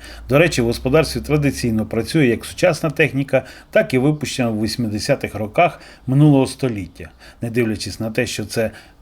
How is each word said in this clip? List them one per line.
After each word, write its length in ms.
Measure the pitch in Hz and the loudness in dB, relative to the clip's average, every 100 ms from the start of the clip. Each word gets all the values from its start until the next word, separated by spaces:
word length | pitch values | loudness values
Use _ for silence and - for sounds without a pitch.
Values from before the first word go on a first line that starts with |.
| - - - | -14 -14 0
До 100 | 135 | 4
речі, 240 | 165 147 | 4 2
в 20 | |
господарстві 560 | 117 117 131 147 151 120 | 0 0 0 2 2 -4
традиційно 680 | 110 151 143 131 120 110 107 | -2 0 0 0 -2 -2 -2
працює 400 | 110 113 160 131 | -4 -2 2 2
як 180 | 110 | 2
сучасна 460 | - - 180 151 160 | -4 0 0 0 -2
техніка, 520 | 143 147 135 139 131 131 - - | 0 0 0 0 -2 -2 -18 -2
так 240 | - 160 | 0 2
і 40 | 131 | 2
випущена 520 | 139 151 131 - 117 | 2 0 -4 -2 -2
в 120 | 107 | 0
вісімдесятих 720 | 110 110 113 104 - 135 101 | -2 -2 -4 -2 -2 -2 -2
роках 460 | 104 107 - 170 - - - - | -6 -4 2 2 0 -20 -14 0
минулого 400 | 131 151 139 127 | 6 6 6 4
століття. 640 | - 131 104 87 - 85 - - - | 0 -4 -4 -10 -14 -20 -20 -20 -10
Не 80 | 120 | -6
дивлячись 500 | 117 113 107 - 87 | -2 0 -2 -6 -8
на 100 | 113 | -6
те, 160 | 110 117 | -4 -4
що 180 | - | -4
це 260 | 101 - 110 - - _ | -6 -4 -4 -6 -20 _